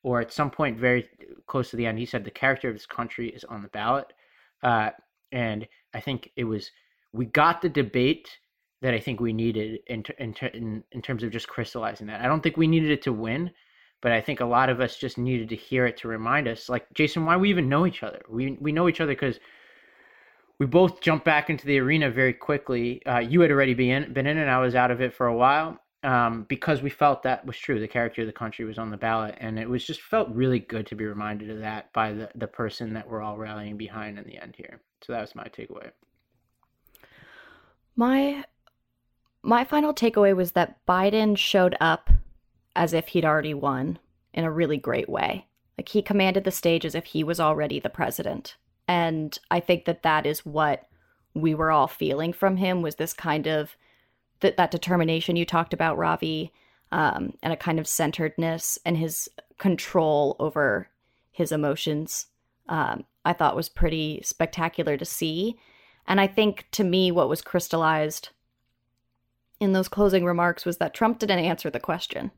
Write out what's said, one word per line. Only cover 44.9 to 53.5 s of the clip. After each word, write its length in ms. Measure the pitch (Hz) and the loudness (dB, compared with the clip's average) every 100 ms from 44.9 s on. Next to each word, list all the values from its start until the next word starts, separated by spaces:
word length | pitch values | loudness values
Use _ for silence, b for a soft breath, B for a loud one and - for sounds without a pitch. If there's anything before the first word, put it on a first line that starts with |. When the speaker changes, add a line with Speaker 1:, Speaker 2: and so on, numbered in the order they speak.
| - - | -2 -2
Speaker 2:
way. 380 | - - 190 _ _ _ - | -2 -2 -4 _ _ _ -14
Like, 120 | - | -2
he 140 | 214 | -2
commanded 400 | 196 202 190 190 | 2 2 4 2
the 80 | 190 | 0
stage 340 | - 170 165 | 0 2 2
as 120 | 160 156 | 0 -6
if 100 | - | -4
he 160 | 156 | -4
was 160 | 156 170 | -2 0
already 400 | 156 151 147 143 | 0 0 -2 -4
the 100 | - | -6
president. 680 | - - - - - - - _ _ - | -4 -4 -4 -6 -8 -12 -20 _ _ 0
And 520 | 175 165 160 156 - _ | 0 2 -2 -4 -10 _
I 100 | 175 | -2
think 240 | 175 175 | 2 0
that 180 | - 165 | 0 0
that 220 | 160 156 | 2 2
is 220 | 147 151 - | 0 -4 -4
what 420 | 147 151 135 - _ _ _ _ | 0 2 0 -6 _ _ _ _
we 200 | 151 160 | 0 0
were 160 | 156 160 | 2 4
all 180 | 156 135 | 4 2
feeling 440 | - 156 139 165 | 0 -2 -2 -4
from 240 | - 196 185 | 0 2 2
him, 240 | 190 180 | 0 0
was 140 | 165 | -2
this 180 | - 160 | -4 -6
kind 340 | - 170 156 | -4 -2 0
of, 300 | 160 | 0